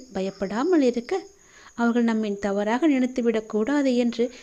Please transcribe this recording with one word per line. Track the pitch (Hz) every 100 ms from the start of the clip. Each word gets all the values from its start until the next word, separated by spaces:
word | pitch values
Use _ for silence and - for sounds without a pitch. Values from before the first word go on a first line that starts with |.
| -
பயப்படாமல் | 196 190 - 190 208 320 339
இருக்க, | 247 240 240 370 - - _ - -
அவர்கள் | - 233 240
நம்மை | 233 220 214 202
தவறாக | 208 196 208 240 330
நினைத்துவிடக் | 262 247 254 233 220 220
கூடாது | 214 220 294 269 247
என்று | 240 233 247 -